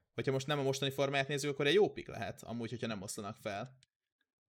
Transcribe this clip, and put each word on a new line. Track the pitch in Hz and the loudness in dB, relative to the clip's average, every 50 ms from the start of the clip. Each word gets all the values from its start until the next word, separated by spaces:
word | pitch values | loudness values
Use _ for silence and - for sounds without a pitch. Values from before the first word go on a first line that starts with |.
| _ _ _ | _ _ _
hogyha | - - - | -4 0 0
most | 135 135 131 - | 0 0 2 0
nem | 147 147 | 0 2
a | 135 | 2
mostani | 135 135 135 139 139 | 2 2 2 0 -2
formáját | 131 143 139 139 139 139 135 135 | 0 2 0 2 2 0 0 0
nézzük, | 156 143 135 147 | 0 -2 0 -2
akkor | 139 - 156 143 | 0 2 4 6
egy | 156 | 6
jó | 202 208 151 | 8 6 6
pick | - - - - | 4 -4 -10 -10
lehet, | - - 113 95 110 - - | -8 -6 -6 -6 -8 -10 -10
amúgy, | - 113 120 117 107 | -8 -6 -6 -4 -4
hogyha | 123 107 - 113 | -4 -4 -4 -4
nem | 110 101 | -4 -4
oszlanak | 92 104 - - 107 98 110 - | -6 -8 -8 -6 -6 -8 -10 -8
fel. | - 110 98 101 117 131 - _ - _ _ _ _ _ _ _ _ _ _ _ _ _ | -6 -6 -4 -4 -6 -8 -12 _ -20 _ _ _ _ _ _ _ _ _ _ _ _ _